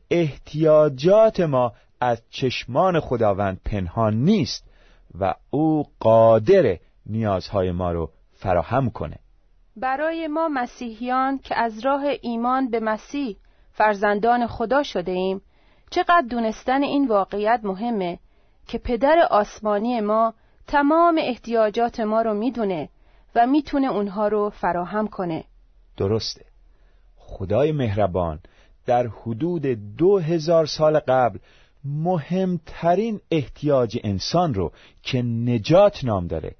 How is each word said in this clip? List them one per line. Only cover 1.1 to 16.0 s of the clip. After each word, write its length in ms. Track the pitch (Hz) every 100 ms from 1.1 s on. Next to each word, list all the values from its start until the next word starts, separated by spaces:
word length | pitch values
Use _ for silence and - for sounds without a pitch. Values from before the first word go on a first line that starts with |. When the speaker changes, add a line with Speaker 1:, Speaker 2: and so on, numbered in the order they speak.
| 214 220 190
Speaker 1:
ما 340 | 165 131 120 - _ _
از 200 | 123 117 _
چشمان 720 | - 127 - - 131 185 170
خداوند 600 | - 120 107 95 101 92 -
پنهان 480 | 101 87 113 110
نیست 500 | 110 151 214 139 - - _ _ _ - 85
و 140 | 95 - _
او 360 | 135 156 156 143 _
قادر 760 | 113 113 113 113 110 196 131 87 _ _ -
نیازهای 680 | 110 107 95 - 101 92
ما 200 | 87 90
رو 200 | 85 80 _ _
فراهم 560 | _ 101 87 82 127 123
کنه. 300 | - 80 90 _ _ _ _ _ 220
Speaker 2:
برای 500 | 254 269 320 330 320
ما 220 | 302 330
مسیحیان 840 | 269 247 - 240 220 247 254 262 269
که 180 | - -
از 300 | 233 220 254
راه 180 | 277 285 -
ایمان 480 | 240 233 240 262 262
به 100 | 226
مسیح 580 | 220 214 - 285 262 190 _ _ _
فرزندان 760 | - 214 202 208 208 226 240 233
خدا 360 | - 220 269
شده 280 | 285 196 180
ایم، 300 | 185 190 196 - _ _ _ _
چقدر 360 | 349